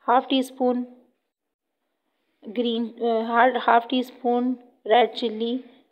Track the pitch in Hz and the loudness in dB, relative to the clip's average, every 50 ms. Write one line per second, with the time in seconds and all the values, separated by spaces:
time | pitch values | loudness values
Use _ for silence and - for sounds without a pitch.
0 | _ - 247 254 262 262 277 262 254 262 - - 262 247 247 247 240 - - _ | _ 2 2 2 2 0 -2 -2 -2 -4 -6 -4 -2 -2 -2 -2 -6 -10 -14 _
1 | _ _ _ _ _ _ _ _ _ _ _ _ _ _ _ _ _ _ _ _ | _ _ _ _ _ _ _ _ _ _ _ _ _ _ _ _ _ _ _ _
2 | _ _ _ _ _ _ _ _ _ 233 202 214 240 240 226 226 240 220 226 - | _ _ _ _ _ _ _ _ _ -10 -6 -4 -2 -2 -2 -4 -6 -8 -8 -6
3 | 233 233 226 226 226 226 233 233 233 262 254 247 - - 226 233 240 240 - 254 | -4 -2 -2 -2 -2 0 2 4 4 4 4 0 2 4 4 4 2 2 -4 -4
4 | 240 247 - - - 240 240 240 247 254 254 240 - - _ _ _ 202 220 233 | -4 -4 -10 -6 -4 -2 0 0 0 -2 -4 -6 -10 -20 _ _ _ 2 4 4
5 | 285 - - - - 233 214 214 226 233 240 262 - - - _ _ _ | 4 2 -2 -6 -6 -6 -6 -4 -6 -4 -6 -6 -8 -12 -20 _ _ _